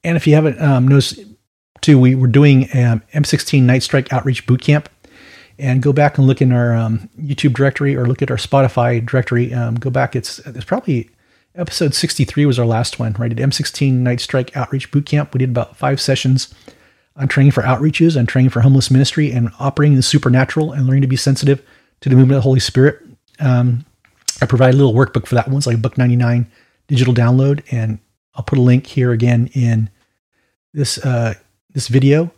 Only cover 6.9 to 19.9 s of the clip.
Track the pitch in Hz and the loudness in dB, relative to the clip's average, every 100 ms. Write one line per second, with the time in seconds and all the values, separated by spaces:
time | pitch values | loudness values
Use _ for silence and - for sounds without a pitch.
6.9 | 110 98 - 151 143 147 120 139 - 139 | -4 -8 -14 -8 -2 -2 0 -2 0 -4
7.9 | 135 120 127 135 123 - 139 131 - 120 | -2 -2 -2 -4 -4 -2 0 2 0 -2
8.9 | 120 117 131 120 120 120 123 117 113 131 | -2 -2 -4 -2 -4 -2 -4 -4 -4 -4
9.9 | 127 131 127 - - - 120 - 214 - | -4 -4 -6 -10 -16 -16 -16 -6 -6 -2
10.9 | 127 - _ _ _ _ - 175 - 156 | -4 -6 _ _ _ _ -12 -10 -4 -4
11.9 | - 170 - 131 - 147 123 117 113 117 | -2 -6 -4 -4 0 0 0 -2 -2 -4
12.9 | - 113 104 117 117 131 - - - 139 | -6 -6 -4 -6 -2 -4 -4 -8 -4 -2
13.9 | 127 123 123 - 131 123 139 127 135 - | 0 -2 -4 -4 -4 -4 -8 -6 -8 -4
14.9 | 143 143 147 143 127 127 120 - _ 139 | -4 -2 -4 -2 -4 -2 -2 -6 _ -4
15.9 | 139 - 131 131 131 - _ - _ _ | -2 -2 -2 0 0 -2 _ -20 _ _
16.9 | _ _ - 139 - 131 123 113 123 151 | _ _ -8 -4 2 2 2 -2 -2 -2
17.9 | - 165 147 117 131 127 - 127 135 - | 2 0 2 -2 0 0 2 4 4 4
18.9 | 131 139 - 147 123 117 - 139 - 147 | 2 2 0 -2 -2 -4 -4 -6 0 2